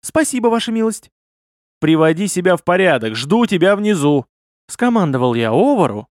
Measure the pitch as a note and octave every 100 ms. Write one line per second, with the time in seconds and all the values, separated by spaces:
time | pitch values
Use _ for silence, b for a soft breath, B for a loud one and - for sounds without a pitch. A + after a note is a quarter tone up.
0 | - D#4 D4+ B3 A3+ A3+ A#3 A3+ A3 G#3+
1 | _ _ _ _ _ _ _ _ D#3 D#3+
2 | D#3+ D#3+ G3+ - F3+ F3 - F3+ F#3+ C3+
3 | A2 A2+ C3+ A3 A#3 F#3 F3+ G3+ G#3 G3
4 | C#3+ C#3+ B2 _ _ _ _ - B3 A#3
5 | E3+ C3 B2+ A#2 A2+ B2 B3+ C4+ D3 G#2
6 | G#2+